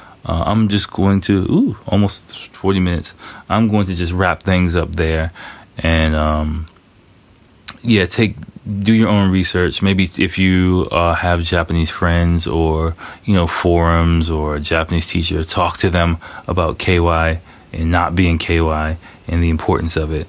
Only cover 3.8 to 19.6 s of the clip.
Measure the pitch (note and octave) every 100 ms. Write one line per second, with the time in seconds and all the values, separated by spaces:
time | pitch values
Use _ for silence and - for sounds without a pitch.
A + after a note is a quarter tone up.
3.8 | F#2+ F2 F2 F2+ F#2+ E2 - F#2 F2+ E2+
4.8 | D#2+ E2 D#2+ D#2+ E2 - - - - -
5.8 | E2 E2 D#2 D#2 D2+ D2+ D2+ D#2+ D#2+ -
6.8 | _ _ _ _ _ - - _ - -
7.8 | A#2+ A2 F2+ - G#2+ - - - - G2+
8.8 | G2 A2+ A2 G#2 F#2+ F#2+ F2+ F#2 F2+ -
9.8 | F#2+ F#2+ F2+ - F#2 F2+ F#2 F#2 F2+ F2+
10.8 | - - E2+ E2 F2 F2 E2 F2 E2 E2+
11.8 | D#2+ - F2 E2+ E2+ E2+ - D#2 D#2+ D#2+
12.8 | D#2+ E2 - - - G2 E2+ - F2+ E2+
13.8 | E2+ E2+ E2+ E2+ D#2+ D#2+ D2+ D2 D2 E2
14.8 | D#2+ E2+ - F2 E2 D#2+ D#2+ - E2+ -
15.8 | G2 F2 E2+ E2 - - - F2+ E2 -
16.8 | - F2+ E2+ E2 E2 E2 - - - -
17.8 | E2 F2 F2 F2 F2+ E2 - E2+ D#2+ D#2
18.8 | D#2 E2 - - - E2+ E2+ D#2